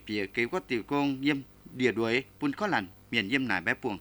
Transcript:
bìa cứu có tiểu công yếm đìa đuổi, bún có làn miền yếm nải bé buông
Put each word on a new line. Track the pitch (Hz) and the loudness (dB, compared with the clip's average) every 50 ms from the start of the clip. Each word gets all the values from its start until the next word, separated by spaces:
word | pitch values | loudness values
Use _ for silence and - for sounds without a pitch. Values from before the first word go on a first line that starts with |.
| - | -4
bìa | - 107 104 98 | -4 -4 -4 -4
cứu | 95 101 - 117 120 | -2 -2 -2 -2 0
có | 165 185 | -2 -4
tiểu | - - 131 117 95 | -4 -2 -4 -4 -2
công | - 139 143 143 143 135 131 | -2 0 0 2 0 0 0
yếm | 135 143 151 139 131 - - - - - - | 0 0 0 0 -2 -10 -18 -20 -20 -14 -4
đìa | 127 127 120 104 | 2 2 2 2
đuổi, | 107 117 113 113 127 131 - - - | 2 2 2 2 0 0 -2 -8 -4
bún | - 147 135 | -2 -2 -2
có | - 202 | 0 -2
làn | 208 165 120 101 87 - - - - | 0 0 0 0 -2 -8 -18 -12 -4
miền | - 120 104 95 | -2 -2 0 2
yếm | 123 139 135 120 | 0 0 0 2
nải | 101 90 | 0 0
bé | 82 107 123 - - | 0 0 -2 -2 -2
buông | 123 104 87 | -4 -6 -6